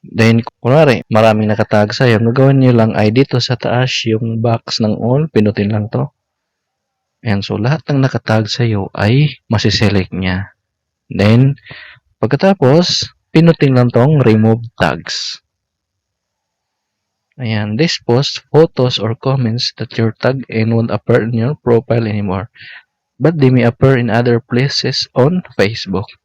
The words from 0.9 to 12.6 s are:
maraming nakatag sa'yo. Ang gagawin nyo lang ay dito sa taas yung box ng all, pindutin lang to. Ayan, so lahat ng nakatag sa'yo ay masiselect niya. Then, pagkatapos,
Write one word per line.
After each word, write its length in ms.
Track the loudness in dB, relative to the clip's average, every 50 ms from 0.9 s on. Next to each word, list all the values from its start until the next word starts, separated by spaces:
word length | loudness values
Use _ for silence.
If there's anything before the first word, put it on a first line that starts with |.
| 2 0 -2 _
maraming 400 | 2 4 4 4 4 2 0 -2
nakatag 460 | 0 -2 -2 _ 2 0 0 0 0
sa'yo. 260 | 0 2 2 2 2
Ang 80 | 0 0
gagawin 320 | 2 2 2 4 4 4
nyo 140 | 4 4 4
lang 160 | 4 2 2 0
ay 160 | 0 0 2
dito 320 | 2 2 0 2 0 -4
sa 160 | -2 -2 -6
taas 320 | -4 -4 -4 -2 -2 -2 -2 -4 -6 -4
yung 400 | -2 -2 -2 -2 -4 -4 -4 -2
box 320 | -2 -2 -2 _ -10 -6 -4 -2
ng 100 | -2 -2 -2
all, 260 | -2 -2 0 0 -2 0
pindutin 420 | _ 0 0 0 0 -2 -4 -2 -2
lang 160 | -4 -4 -4
to. 220 | -6 -6 -6 -6 _ _ _ _ _ _ _ _ _ _ _ _ _ _ _ _ _ _ _ _ _ _ -6
Ayan, 160 | -4 -4 -4
so 160 | -4 -6 -6
lahat 240 | -4 -2 -2 -2 -4 _
ng 160 | -4 -2 0 0
nakatag 420 | -2 -2 -6 _ 0 0 0 0
sa'yo 480 | -2 -4 -4 -2 -2 -2 -4 -4 -8 _
ay 400 | -2 0 2 2 2 0 0 -4 _ _ _
masiselect 640 | -4 0 0 0 0 2 0 2 2 0 -2 -2 -6
niya. 400 | -6 -4 -4 -4 -4 -6 -10 _ _ _ _ _ _ _ _ _ _ _ _
Then, 480 | -4 0 2 4 4 4 4 2 0 _ _ -20 -20 -20 -20 -20 -20 _ _ _ _ _
pagkatapos, 880 | -4 -2 -2 0 2 0 2 _